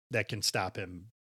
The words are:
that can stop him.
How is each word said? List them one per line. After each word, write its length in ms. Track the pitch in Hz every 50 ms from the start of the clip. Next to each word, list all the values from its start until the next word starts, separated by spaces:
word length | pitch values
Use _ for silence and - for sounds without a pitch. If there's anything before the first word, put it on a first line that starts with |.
| _ _
that 180 | - 113 104 -
can 120 | - 107
stop 360 | 98 - - 117 95 92 -
him. 320 | - 98 90 90 85 92 - - _ _